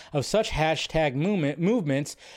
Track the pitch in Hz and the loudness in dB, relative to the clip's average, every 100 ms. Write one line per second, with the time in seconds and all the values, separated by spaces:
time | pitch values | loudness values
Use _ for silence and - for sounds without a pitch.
0 | - 151 - 208 220 143 156 160 - 160 | -6 -4 0 0 0 2 2 0 -2 0
1 | 156 131 175 208 143 156 170 247 151 135 | 2 2 0 0 0 0 0 2 0 -2
2 | 147 - - | -2 -10 -18